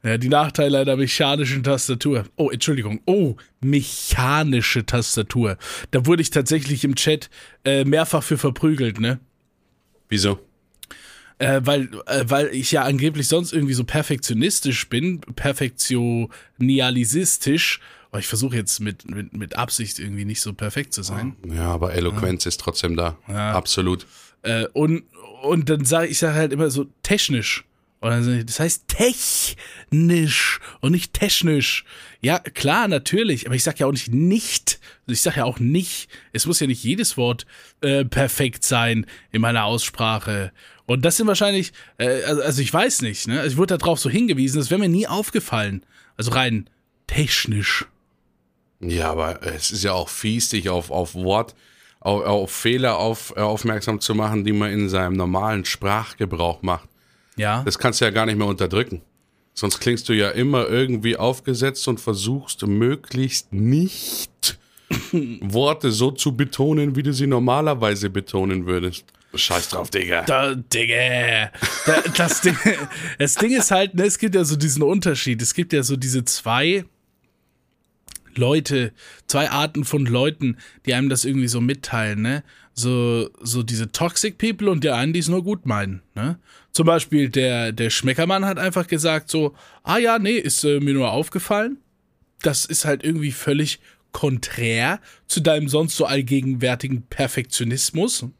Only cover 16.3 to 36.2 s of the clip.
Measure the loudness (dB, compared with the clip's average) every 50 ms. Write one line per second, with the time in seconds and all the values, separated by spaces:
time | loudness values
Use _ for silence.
16.3 | -8 -18 -20 _ _ 0 2 4 4 4 2 2 2 0 0 2 0 0 0 0
17.3 | -2 0 0 0 2 2 2 0 -2 -4 -8 -20 -20 -20 -20 _ -10 -8 -6 -4
18.3 | -4 -2 -2 -2 -2 -2 -2 -2 -4 -2 -4 -6 -6 -8 -12 -12 -10 -10 -10 -10
19.3 | -10 -12 -10 -8 -4 -6 -4 -4 -4 -6 -4 -6 -8 -10 -8 -8 -8 -6 -6 -6
20.3 | -4 -4 -6 -6 -6 -6 -8 -6 -4 -6 -6 -6 -8 -8 -6 -6 -6 -6 -6 -8
21.3 | -8 -10 -10 -8 -4 -2 -2 -2 0 0 -2 -2 -2 0 -2 -2 -2 -2 -2 -2
22.3 | -2 -2 -2 -4 -6 -4 -6 -6 -6 -2 -2 -2 -2 0 -2 -4 -4 -8 _ -10
23.3 | -6 -4 -4 -2 -2 -2 -2 -2 -2 0 0 0 0 -2 -6 _ -20 -20 -20 -20
24.3 | _ _ -4 -2 -2 -2 -2 -4 _ 0 2 2 2 0 -4 _ _ -20 -20 -20
25.3 | -18 -6 -2 0 0 0 2 2 0 2 2 2 2 2 2 0 0 0 0 0
26.3 | 2 2 0 0 0 0 0 0 0 -2 -4 -6 _ _ -2 0 0 0 2 0
27.3 | 0 0 0 -2 -4 -6 -6 _ _ _ _ _ _ _ -2 0 0 2 2 2
28.3 | 0 0 -2 -4 -2 -2 0 0 0 -4 _ -6 0 2 2 2 2 0 -4 -2
29.3 | -2 -2 -2 -4 -6 -10 -16 -20 -20 -20 -6 _ 2 4 4 6 4 4 2 2
30.3 | 2 2 0 0 -2 -4 -8 -16 -14 -4 0 2 2 2 0 -2 -2 -2 0 2
31.3 | 2 2 2 2 2 2 2 0 -2 -4 -6 -10 -20 -20 -20 -20 -16 _ 0 0
32.3 | 0 0 -2 -8 -10 -2 0 2 2 2 2 2 0 0 0 0 0 2 2 2
33.3 | 0 -2 -2 -2 -2 0 0 0 0 0 0 0 0 -2 -2 0 0 2 4 4
34.3 | 4 2 0 -2 -4 -2 _ -2 -4 -4 -8 -20 -20 _ _ -4 -2 0 0 0
35.3 | 0 0 0 -2 0 0 0 2 2 2 0 -2 -8 -10 -10 _ -20 -20